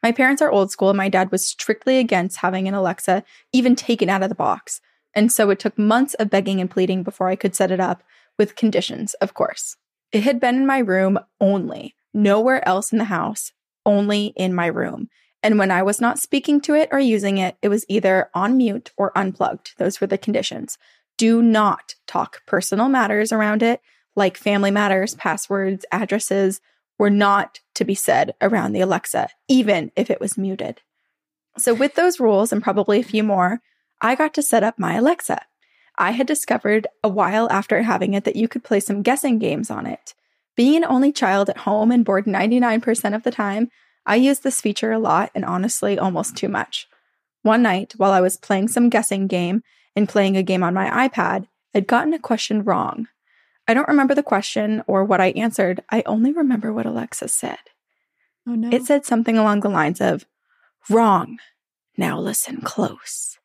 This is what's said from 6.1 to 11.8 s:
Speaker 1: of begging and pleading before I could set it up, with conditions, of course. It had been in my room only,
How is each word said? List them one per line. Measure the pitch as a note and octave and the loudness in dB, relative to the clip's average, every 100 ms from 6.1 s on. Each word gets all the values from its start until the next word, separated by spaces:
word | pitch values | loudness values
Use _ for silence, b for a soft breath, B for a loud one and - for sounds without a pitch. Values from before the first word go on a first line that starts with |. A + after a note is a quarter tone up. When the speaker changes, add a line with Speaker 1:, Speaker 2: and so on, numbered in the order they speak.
Speaker 1:
of | - G#3+ | 0 0
begging | G3 G3 G3 | 0 0 -2
and | F3+ | -2
pleading | - F#3 F#3 | 0 0 0
before | F3+ - F#3 | -4 -4 -2
I | F#3 | 0
could | G3+ - | -2 0
set | F#3+ | 0
it | F#3 | 0
up, | F3+ F3+ _ b b _ | -2 -4 _ b b _
with | G#3 - | -4 0
conditions, | A3 G3+ - - G#3 | 0 0 -4 -8 -8
of | - G3 | -6 -6
course. | - - - - - _ _ _ | -2 -4 -4 -14 -16 _ _ _
It | A3 | -2
had | A3 B3+ | 0 0
been | B3 | 0
in | B3 C4+ | 2 2
my | C4+ | 0
room | A3+ F#3 F#3+ G3 - _ | 2 2 2 0 -4 _
only, | G3 G3+ E3+ - | 0 0 -2 -10